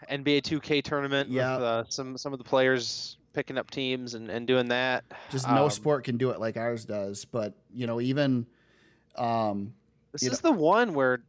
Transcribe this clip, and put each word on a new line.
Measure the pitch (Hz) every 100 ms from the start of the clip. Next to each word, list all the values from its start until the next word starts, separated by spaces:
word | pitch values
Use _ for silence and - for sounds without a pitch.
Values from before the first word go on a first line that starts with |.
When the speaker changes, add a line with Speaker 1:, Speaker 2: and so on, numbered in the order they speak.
| -
Speaker 1:
N | 143
B | 139 143
A |
two | - 156
K | - 147
tournament | - 147 139 139 139
Speaker 2:
Yeah. | 127 127 131
Speaker 1:
with, |
uh, | 117 113 117
some, | - 131 131
some | 143
of | 135
the | -
players | 135 131 131 113 - - - _
picking | - 139 131
up | -
teams | - 131 127 123
and, | 117 113
and | 110 120
doing | 127 123
that. | 123 131 123 - - -
Speaker 2:
Just | 135 127
no | 139 147
Speaker 1:
Um, |
Speaker 2:
sport | 110 151 143
can | 127 120
do | 127
it | 87
like | 113 113
ours | 117 117 110
does. | 104 98 101 -
But, | 120 104 - _
you | 117 120
know, | 117
even, | 127 135 139 127 120 _ _ _ _ _ _ -
um, | 120 117 107 101 101 - _ _ _
Speaker 1:
This | 151
Speaker 2:
you | 254
Speaker 1:
is | 254
Speaker 2:
know | 330
Speaker 1:
the | 220
one | 156 214 240
where | 147 131 123